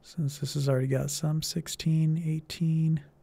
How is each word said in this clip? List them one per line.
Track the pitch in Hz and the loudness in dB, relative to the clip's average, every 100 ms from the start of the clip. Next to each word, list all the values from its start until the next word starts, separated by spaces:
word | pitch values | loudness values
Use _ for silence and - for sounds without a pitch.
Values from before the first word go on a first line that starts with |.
since | - - 143 - | -10 -4 -4 -2
this | 139 147 | -4 0
has | 139 | 2
already | 131 131 | 2 2
got | 135 139 | 0 -2
some. | - 151 156 | -2 -2 -2
Sixteen, | - 170 - - 160 160 160 160 160 | -2 -6 -6 -4 0 2 2 2 -2
eighteen. | 156 160 - 165 160 160 156 - _ | -4 -6 -2 2 4 2 2 -2 _